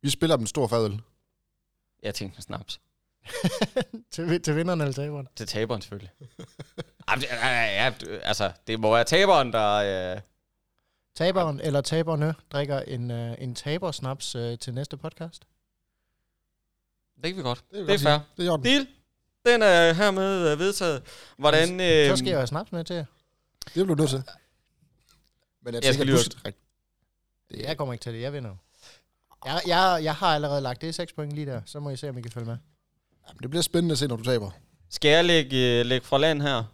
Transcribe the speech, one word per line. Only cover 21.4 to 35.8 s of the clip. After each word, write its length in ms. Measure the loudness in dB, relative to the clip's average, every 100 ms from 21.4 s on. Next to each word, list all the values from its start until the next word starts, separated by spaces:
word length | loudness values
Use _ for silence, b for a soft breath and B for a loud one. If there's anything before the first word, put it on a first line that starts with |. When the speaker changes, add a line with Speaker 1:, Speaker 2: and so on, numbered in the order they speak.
| 4 4 4 2
Speaker 3:
Så 320 | 4 6 6
Speaker 2:
øh 60 | 4
Speaker 3:
skal 120 | 0
jeg 100 | 0
jo 60 | -2
snaps 260 | -4 -6
med 120 | -8
til 120 | -6 -8
jer. 80 | -8 _ _ _ _ _
Speaker 1:
Det 80 | -8
bliver 140 | -2 0
du 80 |
nødt 160 | 2 2
til. 120 | 0 -6 -18 _ _ _ _ _ _ _ _ _ _ _ _
Men 120 | -8
jeg 0 |
Speaker 2:
Jeg 80 | 0
Speaker 1:
tænker, 100 | 2
Speaker 2:
skal 140 | 2 4
lige 60 |
Speaker 1:
du 60 | 4
Speaker 2:
høre 60 |
Speaker 1:
skal 280 | 2 -4 -14 -14 _ _ _ _ _ _ _ _ _
det. 120 | -12
Speaker 3:
Jeg 140 | -8 -6
kommer 160 | -6
ikke 100 | -8
til 100 | -10
det. 60 | -8
Jeg 120 | -8
vinder 180 | -10 -12
jo. 60 | -16 _ b b b b _ _ -16
Jeg, 160 | -6 -6 0
jeg, 340 | 4 4 2
jeg 100 | -2
har 200 | 0 0
allerede 260 | 0 0 -2
lagt 200 | -4 -6
det 140 | -10
seks 180 | -8 -10
point 200 | -8 -10
lige 140 | -8 -8
der. 160 | -8 -10
Så 140 | -12
må 100 | -10
I 60 | -8
se, 120 | -10
om 100 | -10
I 40 |
kan 80 | -12
følge 160 | -10 -10
med. 100 | -10 _ _ _ _ _ _ -20
Speaker 1:
Jamen, 140 | -14
det 80 | -6
bliver 120 | -2
spændende 300 | 0 0 0
at 60 | 0
se, 80 | -2
når 100 | -2
du 60 |
taber. 260 | 0 0 -2 -12 _ _ _
Speaker 2:
Skal 220 | 0 6
jeg 140 | 6
lægge, 560 | 6 4 4 2 4 4